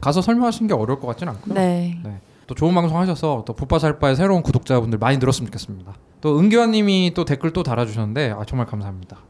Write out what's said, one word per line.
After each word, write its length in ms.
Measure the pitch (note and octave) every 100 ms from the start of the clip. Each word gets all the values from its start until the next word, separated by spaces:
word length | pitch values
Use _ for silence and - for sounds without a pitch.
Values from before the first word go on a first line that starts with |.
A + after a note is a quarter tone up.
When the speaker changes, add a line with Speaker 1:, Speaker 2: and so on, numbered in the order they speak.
Speaker 1:
가서 200 | C#3 F3
설명하시는 460 | F#3 A#3+ A#3+ A3 G#3+
게 60 |
어려울 260 | C3 A2 C#3
것 60 | B2
같진 200 | - F3
않고요. 260 | G2+ G#3
Speaker 2:
네. 440 | G3 F3+ F3 F3 E3+
Speaker 1:
네. 160 | G#2+ G2 - _ -
또 80 | C3
좋은 180 | D#3+
방송 240 | F3+ E3+ E3
하셔서 460 | F#3 D#3 D#3 B2 A2
또 60 |
붓바살바의 640 | A2 C3+ E3 D#3 D3 C#3+ C3
새로운 260 | G3 F3+
구독자분들 560 | - B2 - B2 A#2 G#2+
많이 200 | A#2 C3+
늘었으면 280 | C3 - A2
좋겠습니다. 460 | - - F#2+ F#2 - - -
또 160 | D3+ D3
은교환님이 720 | G#3 A#3 A3+ G#3+ G#3 F#3+ F3+
또 100 | F3
댓글 280 | D3+ C#3 D#3+
또 100 | F3
달아주셨는데, 720 | C#3+ A#2 A2+ A2 G#2+ B2+ B2+ G#2
아, 80 |
정말 220 | G#2 C3 A#2
감사합니다. 520 | G#2 G2 F#2 F2+ F2